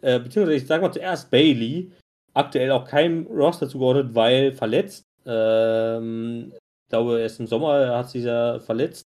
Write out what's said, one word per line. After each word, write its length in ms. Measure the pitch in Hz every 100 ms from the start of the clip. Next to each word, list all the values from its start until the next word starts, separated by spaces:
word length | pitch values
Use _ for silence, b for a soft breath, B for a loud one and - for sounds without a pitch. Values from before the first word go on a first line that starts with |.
äh, 180 | 135 123
beziehungsweise 360 | 123 208 175 147
ich 120 | 131
sag 140 | 160
mal 120 | 185
zuerst 360 | - 180 165 -
Bayley, 600 | 127 156 120 113 165 180 b _ _ _
aktuell 380 | 135 139 131 131
auch 140 | 127 127
keinem 420 | 143 170 165 -
Roster 400 | 131 147 170 131
zugeordnet, 480 | 131 127 135 127 113
weil 380 | 117 131 135
verletzt. 500 | 135 110 135 202 - _ _ -
Ähm, 1300 | 113 110 113 113 113 113 113 113 113 117 117 113
ich 360 | - _ _ _
glaube, 300 | 113 120 117
erst 220 | 113 -
im 60 | 113
Sommer 500 | 117 156 143 127 120
hat 120 | 127
sie 100 | 127
ja 420 | 120 117 120 117
verletzt. 420 | - 117 165 -